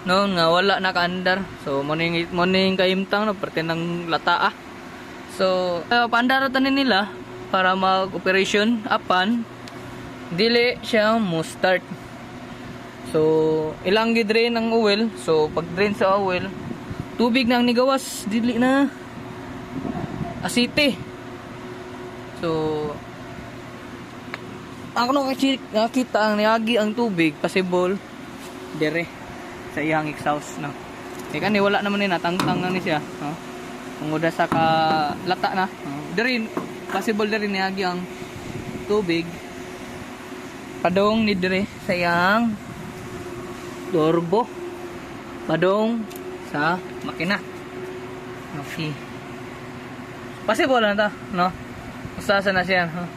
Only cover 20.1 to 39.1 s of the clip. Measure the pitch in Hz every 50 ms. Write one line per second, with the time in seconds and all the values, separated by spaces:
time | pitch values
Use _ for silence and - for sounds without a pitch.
20.1 | - - - - - - - - - 240 240 240 - - 294 285 202 - - -
21.1 | - - - - - - - - - - - - - - - - - - - -
22.1 | - - - - - - 185 170 160 160 156 156 156 151 151 151 143 - - -
23.1 | - - - - - - - - - - - - - - - - - - - -
24.1 | - - - - - - - - - - - - - - - - - - 233 247
25.1 | 262 285 277 262 269 262 - 269 269 254 - - - 214 220 233 - 262 254 -
26.1 | - 220 214 214 214 208 208 214 220 233 220 220 240 220 214 214 214 240 240 233
27.1 | 196 170 165 156 147 - - 175 - 196 185 185 180 180 180 180 196 196 - -
28.1 | - - - - - - - - - - - - - 151 156 151 151 165 170 -
29.1 | - - - - - - - - - - - - - - 143 156 156 156 156 151
30.1 | 143 - 131 151 147 147 143 - - - 151 143 135 - - - - - - -
31.1 | - - - - - 151 156 190 214 202 196 202 202 196 202 202 202 202 202 196
32.1 | 180 170 - 170 170 190 - - 180 180 180 180 185 185 175 196 160 147 147 -
33.1 | - - 156 143 156 165 - - - - - - - - - - - - 151 151
34.1 | 156 156 165 165 165 - 175 165 - 165 160 160 160 160 160 160 156 156 151 147
35.1 | - - - 180 185 180 - 202 - 190 185 190 - - 180 160 139 143 151 151
36.1 | 170 185 226 254 254 240 220 220 - - - - - - - - - 196 190 -
37.1 | 220 208 220 214 208 220 208 208 196 190 190 190 190 190 196 180 180 180 180 180
38.1 | - - - - - - - - - - - - - - - - 202 214 208 170